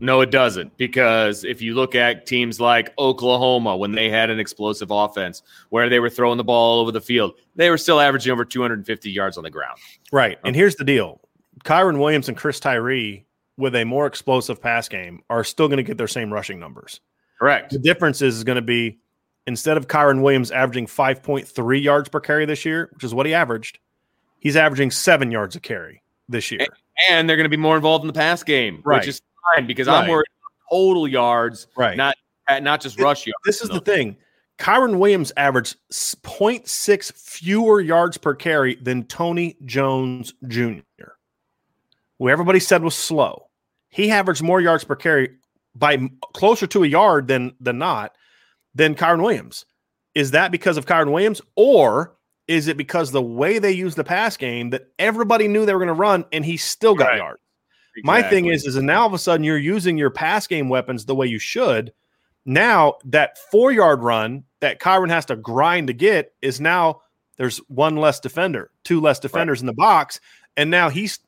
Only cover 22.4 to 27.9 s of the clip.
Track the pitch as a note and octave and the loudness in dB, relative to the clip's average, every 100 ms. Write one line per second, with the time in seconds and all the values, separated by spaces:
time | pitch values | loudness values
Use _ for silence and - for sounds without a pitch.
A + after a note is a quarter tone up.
22.4 | D3+ D3 D#3+ D#3+ E3 - B2 A#2+ D3 D#3+ | -2 -4 -4 -6 -8 -10 -6 -4 0 0
23.4 | C#3+ A2+ - - _ _ _ _ _ _ | -2 -4 -10 -18 _ _ _ _ _ _
24.4 | D3+ D3+ D#3 C3+ C3+ - - D#3+ B2+ A2+ | 0 4 4 4 0 0 2 4 2 -2
25.4 | G2 E2+ - G#2 D#2+ - _ _ - A#2+ | -6 -10 -12 -12 -12 -20 _ _ -8 -8
26.4 | - A2 C#3 - _ - F#3 E3+ D#3+ D#3 | -6 -4 -6 -6 _ -2 2 2 2 2
27.4 | D#3+ D3+ D#3 D#3+ D#3 | 0 0 0 2 2